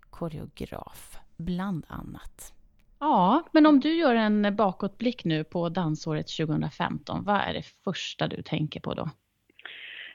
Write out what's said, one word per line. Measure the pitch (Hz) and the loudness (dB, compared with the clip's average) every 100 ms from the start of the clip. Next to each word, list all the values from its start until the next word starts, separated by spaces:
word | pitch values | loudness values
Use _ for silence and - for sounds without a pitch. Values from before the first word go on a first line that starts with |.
| _ | _
koreograf, | - 170 156 - - - - - - - - - - | -10 -8 -8 -12 -12 -10 -10 -14 -18 -18 -18 -16 -10
bland | 165 180 196 165 - | -6 -4 -4 -6 -8
annat. | - - - - - - - - _ _ - | -12 -12 -14 -16 -16 -20 -20 -20 _ _ -4
Ja, | 294 233 180 285 330 | 2 4 6 4 4
men | 311 302 | 6 8
om | 285 | 8
du | 294 | 6
gör | 330 294 | 2 4
en | 233 214 208 208 202 | 4 4 4 2 4
bakåtblick | 202 - 196 - 240 - | 2 0 -6 -2 -2 -2
nu | 170 156 | 0 -2
på | 156 175 170 | -2 -4 -2
dansåret | 175 160 156 160 156 165 | 0 0 -2 -2 -4 -4
tjugohundrafemton, | - 156 156 156 - 170 151 - 175 | -4 -2 0 -2 -2 -4 -4 -6 -6
vad | 185 202 | 0 0
är | - | 0
det | - - _ | -4 -10 _
första | 202 - - - 156 | -6 -6 -6 -4 -4
du | 143 | -4
tänker | - 156 151 - | -4 -4 -4 -6
på | - | -8
då? | - 156 - _ _ _ _ - - - - - | -6 -8 -10 _ _ _ _ -18 -16 -16 -16 -18